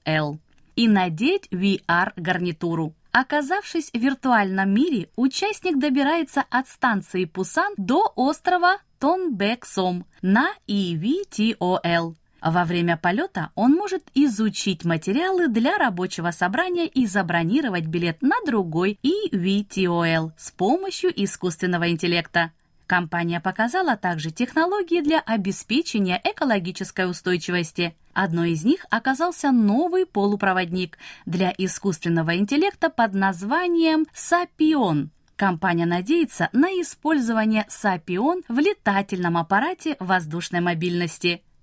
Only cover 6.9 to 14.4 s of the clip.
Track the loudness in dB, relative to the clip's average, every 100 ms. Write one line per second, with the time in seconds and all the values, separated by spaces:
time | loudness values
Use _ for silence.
6.9 | 0 -2 -4 -4 -4 -2 0 -2 -2 0
7.9 | 2 2 2 0 0 0 2 2 2 -4
8.9 | _ 0 0 0 0 -2 -2 -4 -2 -2
9.9 | -2 -8 _ 2 2 2 -4 -4 -2 0
10.9 | -2 0 -2 -2 -2 -2 0 0 0 0
11.9 | 0 -2 -8 _ _ 0 0 0 0 0
12.9 | 0 0 0 -2 -6 -8 0 4 4 2
13.9 | -6 -4 2 2 2